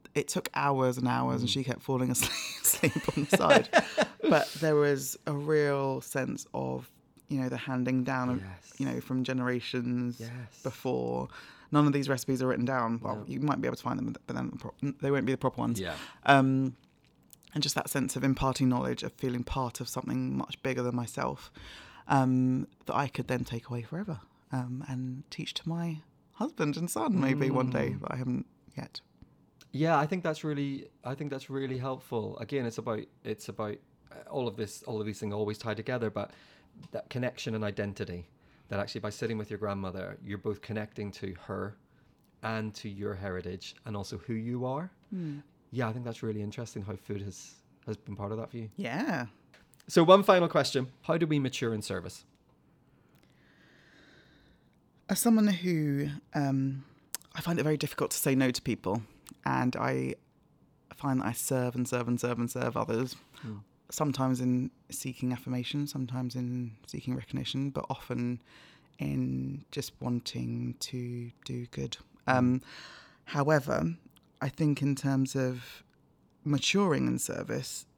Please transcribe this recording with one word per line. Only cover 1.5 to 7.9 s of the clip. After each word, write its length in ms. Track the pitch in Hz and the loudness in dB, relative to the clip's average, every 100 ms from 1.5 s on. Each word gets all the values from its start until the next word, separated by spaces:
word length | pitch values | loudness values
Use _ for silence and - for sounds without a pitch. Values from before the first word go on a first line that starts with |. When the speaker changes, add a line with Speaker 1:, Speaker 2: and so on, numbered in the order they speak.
Speaker 1:
she 100 | 139 | 0
kept 180 | 131 123 | -2 -4
falling 300 | - 131 127 | -2 0 2
asleep, 200 | 127 - - - | 2 0 -2 -6
<laughs> 140 | - | 0
asleep 560 | - - 156 - - - | 2 4 2 2 0 0
on 100 | 143 | 4
the 80 | 196 | 6
side. 320 | - 277 - | 8 8 8
Speaker 2:
<laughs> 340 | 349 - - 277 - 320 | 4 4 2 0 2 4
Speaker 1:
But 220 | 160 - 147 | 6 4 0
there 160 | 156 151 | 4 6
was 420 | 147 139 135 - - | 6 4 -2 -6 -4
a 60 | |
real 720 | 143 147 151 147 139 135 131 | -2 2 4 4 2 0 -2
sense 440 | - 139 127 - - | -4 -4 -2 -4 -6
of, 360 | 131 131 127 123 - _ - - | -4 -2 -4 -8 -18 _ -18 -6
you 100 | 143 | -2
know, 80 | 127 | -2
the 80 | 127 | -4
handing 460 | 139 127 123 | -2 0 2